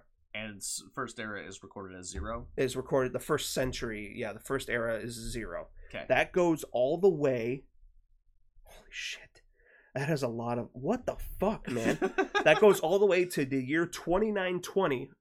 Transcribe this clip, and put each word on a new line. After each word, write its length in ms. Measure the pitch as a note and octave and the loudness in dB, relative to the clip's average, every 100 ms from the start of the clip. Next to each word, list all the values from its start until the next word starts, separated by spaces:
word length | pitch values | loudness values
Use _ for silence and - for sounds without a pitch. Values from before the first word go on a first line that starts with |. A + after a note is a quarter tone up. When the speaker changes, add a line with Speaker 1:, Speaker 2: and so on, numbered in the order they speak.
| _ _ _ | _ _ _
Speaker 1:
And 240 | G#2+ A2 G2+ | -12 -10 -10
s-, 240 | - - F#2 - | -10 -10 -10 -8
first 240 | A#2+ A#2 | -8 -8
era 240 | A2 G2+ D#2+ | -8 -8 -10
is 160 | F#2+ | -14
recorded 380 | G2 - F#2+ F#2 | -16 -14 -12 -12
as 100 | F2 | -10
zero? 380 | F#2+ G#2+ A#2 B2+ - | -8 -8 -8 -8 -4
Speaker 2:
Is 180 | C3 C3 | -2 -4
recorded, 340 | B2+ C#3 B2+ | -2 0 0
the 60 | B2+ | -2
first 340 | - D3 - | -2 -2 -2
century, 600 | - B2+ B2+ A#2+ G#2+ G2+ A2+ | -2 -2 -4 -6 -8 -8 -8
yeah, 160 | G#2+ | -8
the 60 | G#2 | -8
first 280 | - C3+ - | -4 -4 -2
era 260 | A#2 A#2 A2+ | -2 -2 -2
is 160 | A#2 | -6
zero. 540 | A#2 A#2 A#2+ G2+ E2 D2+ - - | -8 -8 -8 -8 -8 -10 -16 -14
Speaker 1:
Okay. 120 | G#2+ - | -6 0
Speaker 2:
That 240 | B2+ E3 | 2 2
goes 320 | F#3 F3 D#3 - | 4 4 2 0
all 260 | A#2+ B2+ E3+ | 0 2 4
the 120 | G3 | 4
way, 560 | D#3 C#3+ B2 A2+ C#3 - _ - - _ _ _ _ _ - | 6 2 2 0 -4 -8 _ -20 -20 _ _ _ _ _ -20
holy 240 | - - - | -20 -20 -16
shit. 520 | - - - - _ _ _ _ _ _ | -10 -10 -10 -16 _ _ _ _ _ _
That 140 | - C#3+ | -6 -2
has 160 | D3+ | 0
a 40 | B2+ | 0
lot 280 | A#2 A#2+ A#2+ | -2 -2 -2
of, 120 | A2+ | -4
what 320 | B2+ C#3+ B3 - | -6 -2 -2 -2
the 120 | - - - | -6 -6 -2
fuck, 300 | F#3+ G#3+ - | 0 0 -4
man? 280 | - - - | 0 0 2
Speaker 1:
<laughs> 440 | D4 - - G4+ - | 0 -2 -2 4 6
Speaker 2:
That 160 | G4 | 8
goes 180 | G#3+ F#3 | 8 8
all 180 | D#3+ F#3+ | 4 4
the 60 | G3+ | 6
way 200 | F#3 F3+ | 4 2
to 180 | - C3 | 0 0
the 160 | C3+ | 0
year 240 | B2+ D#3+ E3+ | 0 0 0
twenty-nine 760 | - - F3+ A3 G3+ F#3 F3+ | -4 0 2 2 0 0 -2
twenty 500 | - - F3 B2+ G#2+ - | 0 2 2 2 -4 -6